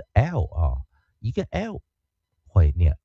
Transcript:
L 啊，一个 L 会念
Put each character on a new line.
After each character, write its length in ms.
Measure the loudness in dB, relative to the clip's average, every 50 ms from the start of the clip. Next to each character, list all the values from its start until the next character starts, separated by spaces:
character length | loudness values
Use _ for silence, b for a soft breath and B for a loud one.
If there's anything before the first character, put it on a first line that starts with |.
| 2 2 _
L 320 | 0 0 2 0 -2 -4
啊， 400 | -4 -2 -2 -2 -2 -2 -4 -8 -14 _ _ _ _ _ _
一 120 | -8 -6
个 120 | -4 -4 -6 -4
L 320 | -4 -6 -6 -6 -8 -12 -16 _ _ _ _ _ _ _ _ _ _ _ _
会 260 | _ _ 4 4 4 4
念 240 | 2 2 2 2 -2